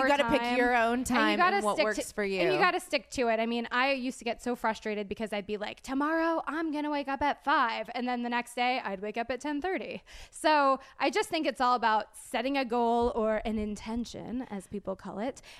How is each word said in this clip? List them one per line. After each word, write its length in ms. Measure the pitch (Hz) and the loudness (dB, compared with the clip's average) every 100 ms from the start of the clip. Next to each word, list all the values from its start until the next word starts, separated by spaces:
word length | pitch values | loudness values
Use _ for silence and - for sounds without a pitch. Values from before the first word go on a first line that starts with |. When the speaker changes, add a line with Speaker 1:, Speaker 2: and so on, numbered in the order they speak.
Speaker 1:
You 40 | 262 | 4
gotta 180 | 285 233 | 4 4
pick 160 | 247 | 2
Speaker 2:
time, 160 | 240 247 | 2 2
Speaker 1:
your 180 | 247 247 | 4 4
own 240 | 226 247 | 4 2
Speaker 2:
and 100 | 240 | 2
you 60 | 247 | 2
Speaker 1:
time 220 | 214 208 | 4 4
Speaker 2:
gotta 200 | 359 403 | 4 4
Speaker 1:
and 80 | 415 | 2
what 80 | 339 | 2
Speaker 2:
stick 100 | 294 | 0
Speaker 1:
works 220 | 302 254 | 0 -6
Speaker 2:
to, 40 | |
Speaker 1:
for 100 | - | -4
Speaker 2:
and 80 | 196 | -2
you 200 | 190 339 | 2 2
Speaker 1:
you. 40 | - | 4
Speaker 2:
gotta 200 | 359 349 | 2 2
stick 300 | - 294 - | -2 -4 -4
to 160 | - 233 | -2 0
it. 100 | 220 | 2
I 60 | 226 | 0
mean, 200 | 233 233 | -2 -2
I 200 | 247 269 | 0 0
used 260 | 269 254 - | 0 -4 -6
to 60 | 233 | -6
get 160 | 226 | -4
so 120 | 247 247 | -4 -2
frustrated 520 | 226 208 220 208 202 | -2 -2 -4 -4 -6
because 240 | 208 214 | -6 -4
I'd 140 | 208 196 | -6 -6
be 100 | 208 | -6
like, 240 | 208 - | -6 -10
"Tomorrow 640 | - 269 294 330 330 330 - | -6 -2 0 2 2 0 -2
I'm 240 | 302 330 | -4 -2
gonna 200 | 294 294 | -2 -2
wake 160 | 294 277 | -2 -4
up 140 | 269 | 0
at 220 | 285 - | 0 0
five." 460 | 262 302 240 220 220 254 | 2 2 2 0 -6 -4
And 120 | 247 | -2
then 140 | 247 | -2
the 60 | 240 | -2
next 260 | 240 240 - | -2 -4 -2
day 240 | 247 254 | 0 0
I'd 180 | 214 196 | -2 -6
wake 160 | 208 220 | -6 -6
up 120 | 233 | -4
at 100 | 254 | -4
ten 180 | 294 294 | -4 -2
thirty. 420 | 359 339 - 214 - - - | -2 -4 -6 -10 -14 -20 -18
So 500 | - 330 302 277 269 - - | -2 4 6 4 2 -4 -2
I 100 | 277 | 0
just 200 | 403 - | 0 -2
think 180 | 330 277 | 0 -2
it's 140 | 233 | 0
all 140 | 247 247 | 2 4
about 400 | 226 214 - - | 4 2 0 -12
setting 420 | - 226 247 277 | -6 -4 0 0
a 80 | 254 | 0
goal 460 | 240 233 240 240 - | 2 4 4 2 2
or 260 | 220 214 233 | 0 0 -2
an 120 | 214 | -2
intention, 920 | 214 208 220 233 226 - 170 240 254 | -4 -6 -6 -6 -6 -10 -8 -8 -6
as 180 | 202 - | -10 -8
people 280 | 202 196 190 | -8 -8 -8
call 240 | 196 180 | -8 -6
it. 220 | 247 - - | -6 -8 -18